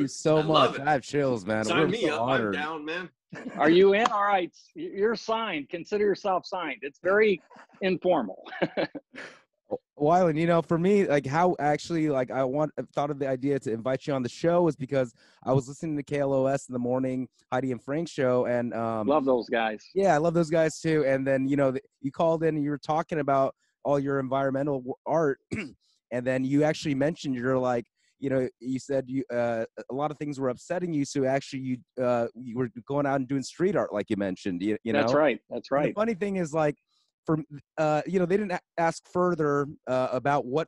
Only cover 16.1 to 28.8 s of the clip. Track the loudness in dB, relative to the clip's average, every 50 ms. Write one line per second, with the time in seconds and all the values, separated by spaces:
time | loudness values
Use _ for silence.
16.1 | -2 -2 0 0 2 2 2 2 0 -2 -4 -6 -6 -4 -2 -2 0 0 0 -2
17.1 | -2 -4 -6 -8 _ _ _ -4 -4 -2 -2 -2 -4 -6 -6 -6 -4 -4 -4 -6
18.1 | -4 0 0 2 2 2 2 0 0 -2 -2 -2 -4 -4 -4 -2 -2 -2 0 2
19.1 | 2 2 4 2 2 2 0 0 0 0 0 0 -4 -6 -10 -8 -2 0 4 4
20.1 | 4 4 4 2 2 2 2 2 2 2 2 2 0 -2 -2 0 2 2 2 2
21.1 | 2 0 2 2 0 2 2 2 2 2 2 2 0 -2 -6 _ _ _ -8 -6
22.1 | -2 0 2 2 2 2 2 0 0 0 -2 -2 -4 -4 -4 -2 -2 -2 -2 -2
23.1 | -4 -4 0 2 2 4 2 2 0 _ _ _ _ _ -2 0 0 2 2 0
24.1 | 0 -2 -2 0 0 0 0 0 0 -2 -2 -2 -2 -4 -4 -8 -10 -8 -4 -2
25.1 | 0 2 2 2 0 -2 _ -10 -8 -8 -8 -8 -12 _ _ _ _ _ _ -8
26.1 | -6 -4 -2 0 0 0 0 2 2 2 2 2 0 0 -2 -2 -2 0 0 -2
27.1 | -2 -4 -6 -6 -4 -2 -2 0 0 0 2 0 0 -2 -4 _ _ _ _ _
28.1 | _ -8 -4 -2 0 0 0 -2 -4 -8 -8 -6 -6 -6